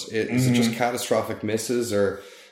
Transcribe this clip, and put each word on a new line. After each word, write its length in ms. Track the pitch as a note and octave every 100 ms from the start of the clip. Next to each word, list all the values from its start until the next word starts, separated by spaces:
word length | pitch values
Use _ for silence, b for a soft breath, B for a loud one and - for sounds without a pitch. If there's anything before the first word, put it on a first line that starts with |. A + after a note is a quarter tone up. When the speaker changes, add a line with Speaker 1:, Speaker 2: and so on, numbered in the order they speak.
| -
Speaker 1:
I-, 40 | A2
is 300 | G#2+ A#2+ B2+
it 80 |
just 160 | A#2+ A#2
Speaker 2:
Mm-hmm. 80 | A2+
Speaker 1:
catastrophic 640 | A#2+ A#2+ - A2+ G#2+ G#2+
misses, 480 | G#2 A2 - B2 A#2
or, 280 | G2+ G2 F#2 B B B